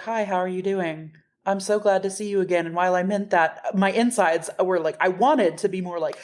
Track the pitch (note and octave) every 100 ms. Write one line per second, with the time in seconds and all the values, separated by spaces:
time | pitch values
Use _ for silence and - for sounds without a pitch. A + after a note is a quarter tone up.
0 | - A3+ G3+ F#3 F#3 F#3 F#3 G3 F3 D#3
1 | D#3+ - _ _ - G3 F#3+ G#3 G#3 F#3+
2 | G3 F#3+ G#3 G3+ F3+ F3 E3 E3+ F3+ F3+
3 | F#3 G3+ G#3 F#3 D#3+ - - F#3+ G3 G3
4 | A#3+ A#3 F3+ E3 E3 - F#3 F#3 D#3+ -
5 | F3+ F3 B3 D4+ F#3+ D#3+ G3+ F#3 F3+ F3
6 | D#3 D3+